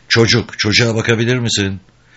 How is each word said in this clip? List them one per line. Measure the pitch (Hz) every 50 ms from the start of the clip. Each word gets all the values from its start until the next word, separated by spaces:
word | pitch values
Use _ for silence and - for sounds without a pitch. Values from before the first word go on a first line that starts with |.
| - -
"Çocuk, | - 117 117 104 117 120 92 - - -
çocuğa | - 107 101 98 120 117 110
bakabilir | 110 107 113 117 107 117 113 127 127
misin?" | 120 113 - - 101 98 98 95 - _ _ _ _ _ _